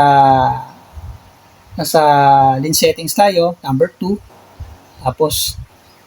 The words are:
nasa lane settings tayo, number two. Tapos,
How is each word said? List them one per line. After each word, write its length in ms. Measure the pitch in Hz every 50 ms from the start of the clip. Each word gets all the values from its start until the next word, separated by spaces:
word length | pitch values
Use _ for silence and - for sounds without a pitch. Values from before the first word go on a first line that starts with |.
| 143 143 143 139 135 135 135 131 127 127 123 127 - - - - - _ - - - - - - _ _ _ _ _ _ _ _ _ _ -
nasa 280 | 180 151 - - 160 151 147 143 143 139 139 135 135 135 135 131 135
lane 160 | 143 160 156
settings 400 | - 175 160 - 165 165 151 -
tayo, 400 | 214 202 202 185 170 170 175 175 - -
number 240 | 139 135 135 165 180 -
two. 240 | _ 185 185 208 - - - - - - _ _ - - - - - _ _ _ -
Tapos, 560 | - 127 127 - 156 147 - - - - - - - - _ _ _ _ _ _ _